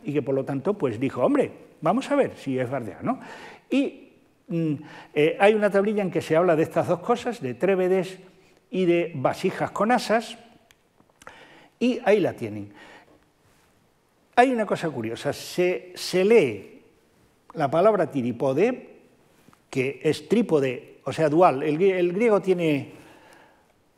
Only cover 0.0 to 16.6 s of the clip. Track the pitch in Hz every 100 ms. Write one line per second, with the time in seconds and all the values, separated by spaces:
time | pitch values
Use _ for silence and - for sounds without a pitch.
0 | - 143 135 135 131 139 185 208 139 110
1 | 135 123 151 277 151 - - - 170 233
2 | - 285 196 - - 127 123 135 110 80
3 | 165 262 - - - - - 262 254 -
4 | - _ _ _ - 170 160 135 - -
5 | - - 156 - 202 220 208 196 208 208
6 | 185 160 - 160 180 156 160 170 147 175
7 | - 240 247 233 127 120 185 185 180 190
8 | 185 - - _ _ _ _ 185 180 170
9 | 170 151 131 120 190 - 143 - 208 247
10 | - 220 226 - - _ _ _ _ _
11 | _ _ - - - - - - 240 233
12 | - 208 147 113 110 104 101 - - -
13 | _ _ _ _ _ _ _ _ _ _
14 | _ _ _ - 262 240 208 196 165 131
15 | 110 113 143 - - - 180 180 - -
16 | - 185 196 233 139 101